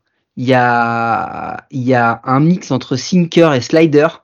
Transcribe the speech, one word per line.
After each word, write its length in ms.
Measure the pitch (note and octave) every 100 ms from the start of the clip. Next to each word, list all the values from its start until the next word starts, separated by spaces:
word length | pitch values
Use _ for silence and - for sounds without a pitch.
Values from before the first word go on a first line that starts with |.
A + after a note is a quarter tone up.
| _ _ _ -
il 80 |
y 100 | B2
a, 1080 | B2+ B2 A#2+ A#2 A#2 A#2 G#2 - - D#2+ - -
il 120 | C3+
y 120 | B2
a 260 | B2+ A#2 A2+
un 160 | - C3+
mix 300 | D#3 F3+ -
entre 260 | B2+ - C3
sinker 580 | - F3+ E3+ F3 E3
et 60 | C3
slider. 480 | A#2 D#3+ E3 C#3+ D#3+ -